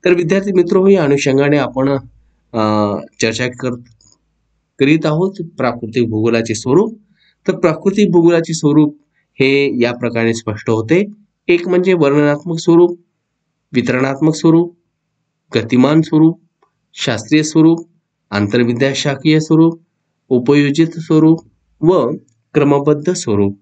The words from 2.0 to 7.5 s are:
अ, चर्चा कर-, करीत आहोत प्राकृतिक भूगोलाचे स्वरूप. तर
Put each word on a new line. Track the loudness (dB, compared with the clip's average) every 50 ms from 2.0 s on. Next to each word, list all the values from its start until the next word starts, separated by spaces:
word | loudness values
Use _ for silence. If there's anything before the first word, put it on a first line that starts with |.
| -6 -12 _ _ _ _ _ _ _ _
अ, | -4 -2 -2 0 0 0 0 -2 -4 -6 -10 -16 _ _
चर्चा | -4 -4 -2 -4 -6 -8 -8 -6
कर-, | -8 -8 -8 -8 -14 _ _ _ _ _ _ _ _ _ _ _ _ _ _ _ _ _ _ _
करीत | 0 2 2 0 0
आहोत | -2 -2 -2 -2 -4 -4 -8 -14 -14 _ -4
प्राकृतिक | -4 -4 -4 -6 -12 -6 -4 -4 -2 -2
भूगोलाचे | -2 -2 -2 0 -2 -2 -2 -4 -6
स्वरूप. | -6 -4 0 0 2 0 0 -4 -12 _ _ _ _ _ _ _ _ _
तर | -6